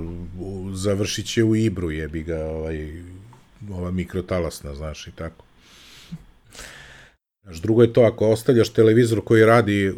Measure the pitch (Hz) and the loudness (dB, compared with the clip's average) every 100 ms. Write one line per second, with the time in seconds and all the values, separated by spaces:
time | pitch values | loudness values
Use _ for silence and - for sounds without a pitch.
0 | 82 87 87 90 90 98 92 95 95 101 | -8 -10 -12 -12 -10 -10 -10 -4 -2 -2
1 | 101 - 101 - 110 110 113 92 85 76 | -2 -4 -4 0 2 2 0 -2 -4 -6
2 | 78 80 78 80 78 80 80 80 76 80 | -6 -8 -6 -6 -6 -6 -6 -8 -10 -14
3 | 87 92 107 123 _ _ 101 92 87 92 | -16 -20 -20 -20 _ _ -14 -8 -6 -4
4 | 90 92 90 92 82 - 73 71 78 73 | -4 -6 -4 -4 -4 -8 -12 -12 -12 -12
5 | - - 82 - _ _ _ - - - | -16 -14 -14 -14 _ _ _ -20 -20 -20
6 | - 165 - _ _ - - - - - | -20 -20 -20 _ _ -20 -20 -20 -20 -20
7 | - _ _ _ 101 82 104 113 117 117 | -20 _ _ _ -18 -8 0 4 6 6
8 | 117 107 107 110 - 120 110 - 110 110 | 4 4 2 2 2 2 2 4 4 6
9 | 120 110 - 113 110 117 101 101 98 | 4 0 2 6 6 6 4 0 0